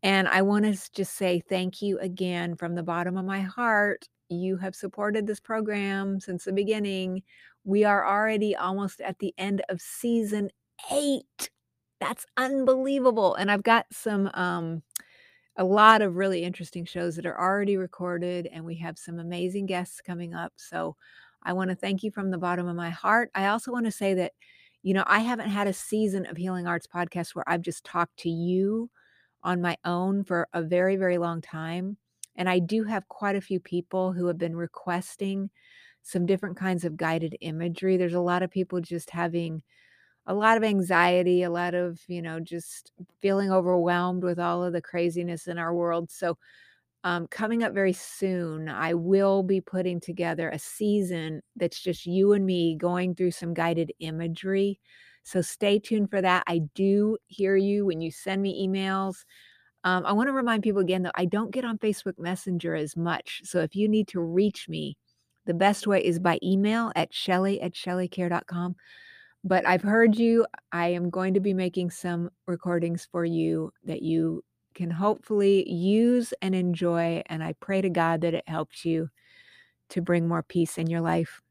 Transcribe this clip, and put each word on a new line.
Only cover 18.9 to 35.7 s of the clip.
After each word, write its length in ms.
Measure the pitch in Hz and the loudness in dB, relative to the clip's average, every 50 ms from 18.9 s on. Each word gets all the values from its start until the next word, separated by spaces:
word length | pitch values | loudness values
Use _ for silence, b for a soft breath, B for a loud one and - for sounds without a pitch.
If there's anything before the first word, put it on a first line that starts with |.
| 170 | -10
some 220 | - - - 170 170 | -12 -14 -12 -10 -10
amazing 460 | 165 170 175 175 175 185 185 202 196 | -8 -8 -6 -4 -4 -4 -2 -4 -4
guests 340 | 190 185 175 180 - - - | -4 -4 -4 -4 -8 -12 -18
coming 340 | - - 180 170 175 170 170 | -12 -10 -8 -8 -8 -8 -8
up. 200 | 165 170 165 _ | -8 -10 -10 _
So 400 | _ - - 165 165 165 165 156 B B B B B B B B B _ | _ -20 -10 -8 -6 -6 -6 -8 B B B B B B B B B _
I 80 | - | -4
wanna 240 | 180 185 190 185 185 | -2 -2 0 -2 -2
thank 260 | 185 - 196 196 190 | -2 -2 -2 -2 -2
you 100 | - 214 | -4 -6
from 200 | - 208 196 190 | -6 -4 -4 -4
the 60 | 185 | -2
bottom 320 | 170 175 175 180 180 175 175 | -2 -2 -2 -2 -2 -2 -4
of 80 | 170 | -4
my 120 | 170 175 170 | -4 -6 -6
heart. 380 | 170 - - 185 214 233 240 - _ | -8 -4 0 2 4 4 2 0 _
I 120 | 196 196 | 0 0
also 220 | 196 208 226 - 262 | 2 0 0 -2 -6
wanna 220 | 240 247 233 220 | -4 -2 -2 -2
say 220 | - - 208 196 190 | -2 0 0 2 2
that, 180 | 185 175 - _ b b b b b b b b b - | 2 0 -2 _ b b b b b b b b b 0
you 100 | 190 190 | 0 2
know, 100 | 190 - | 2 4
I 140 | - 196 208 | 4 4 4
haven't 300 | 226 240 247 226 - 220 | 4 2 -2 -2 -2 -2
had 180 | 202 202 202 | 0 0 0
a 60 | 202 185 | 0 -2
season 520 | - - - - 214 214 208 190 196 180 | -4 -6 -4 0 0 0 0 0 -2 -4
of 100 | - 160 | -6 -6
Healing 280 | 160 180 185 185 180 175 | -6 -4 -4 -4 -2 -2
Arts 220 | 175 175 170 - | -2 -4 -4 -4
Podcast 480 | - - 175 175 175 - 175 165 - - | -6 -6 -4 -4 -4 -4 -6 -6 -6 -6
where 80 | 170 - | -8 -2
I've 160 | - 170 175 | -2 -2 -2
just 220 | 170 175 170 - _ | -2 -4 -8 -8 _
talked 320 | - - 170 170 - _ - | -6 -2 -2 -2 -2 _ -6
to 100 | - 170 | -4 -4
you 600 | 165 165 170 175 180 185 190 202 214 226 233 240 b b b b b b b b b b - | -2 -2 0 0 2 2 2 2 0 -2 -4 -6 b b b b b b b b b b -4
on 160 | - 180 180 | -4 -2 0
my 160 | 175 175 165 - - | 0 -2 -2 -2 -2
own 400 | 175 175 175 180 190 196 202 196 | -2 -2 0 0 0 0 -2 -2
for 240 | - 185 170 170 - - | 0 0 -2 -2 -2 -2
a 80 | 175 | -4
very, 340 | 165 160 180 175 180 190 196 | -2 2 2 4 4 4 2
very 220 | 190 190 185 180 | 2 2 2 2
long 240 | 175 175 170 170 165 | 2 0 -2 -2 -4
time. 560 | 151 - - 160 160 160 165 180 185 190 208 _ _ _ _ _ - _ _ | -8 -10 -10 -8 -6 -6 -6 -4 -6 -6 -8 _ _ _ _ _ -20 _ _
And 100 | - 180 | -4 -2
I 120 | 185 180 180 | 2 2 2
do 260 | 170 170 208 226 220 | 2 2 0 0 0
have 240 | 208 220 196 196 _ | 0 -2 -4 -6 _
quite 260 | - - 208 202 196 | -12 -4 -2 -2 -2
a 60 | 202 | -2
few 180 | 190 - 196 180 | -2 -2 -4 -4
people 540 | - - 180 175 170 _ - 185 185 185 185 | -4 -4 -4 -4 -4 _ -2 -2 0 0 0
who 140 | 175 180 | 0 0
have 100 | 175 170 | -2 0
been 180 | 170 175 170 165 | -2 -4 -4 -4
requesting 920 | 170 170 160 - - - 185 175 175 185 - - - 196 196 196 196 196 202 b b b b | -6 -6 -8 -8 -10 -6 -4 -4 -4 -4 -8 -8 -6 -4 -4 -2 -4 -4 -6 b b b b